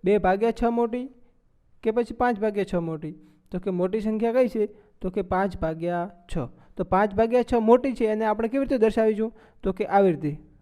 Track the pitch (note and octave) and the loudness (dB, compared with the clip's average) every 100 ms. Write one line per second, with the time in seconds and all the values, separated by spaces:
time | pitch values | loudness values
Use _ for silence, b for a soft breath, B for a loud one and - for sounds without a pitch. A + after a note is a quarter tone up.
0 | F#3 G#3 F#3 G3 A3+ A3+ A#3 A#3 A#3+ B3 | 2 2 2 2 0 0 0 0 -2 -4
1 | C4 - - _ _ _ _ _ A3 A3 | -8 -16 -20 _ _ _ _ _ -2 -2
2 | A#3 A3+ B3 G#3+ G#3+ G3+ F#3+ F3+ E3 D#3+ | -2 0 0 0 -2 -2 -2 -2 -4 -8
3 | D#3 D3 b b _ F3+ G3 F3+ F#3 A3 | -10 -14 b b _ -8 -4 -2 0 0
4 | G#3+ A3 A#3 A#3+ B3 A3 G#3 B B _ | -2 0 0 2 2 0 -4 B B _
5 | F#3 G3 F#3 F#3 G3 F#3 D#3+ E3 E3+ F3 | -6 -4 -2 0 0 -2 -6 -4 -4 -4
6 | F3+ - - F3 A#2+ b b - F#3 F#3+ | -6 -12 -6 -6 -6 b b -8 0 2
7 | G#3 G3 A3+ B3 A#3+ A#3+ G#3+ A#3+ C4+ A3+ | 2 2 2 2 2 2 6 4 4 -2
8 | A3 G#3+ A3 G#3+ A3+ C4+ C4+ C4 A3 A3 | -2 0 0 0 -2 -2 -2 2 2 4
9 | A3 G#3+ A3 b b b G3+ F#3 G#3 G3 | 0 0 -4 b b b -6 -4 2 4
10 | G3 D#3 D3+ D3 - _ | 4 2 -4 -8 -14 _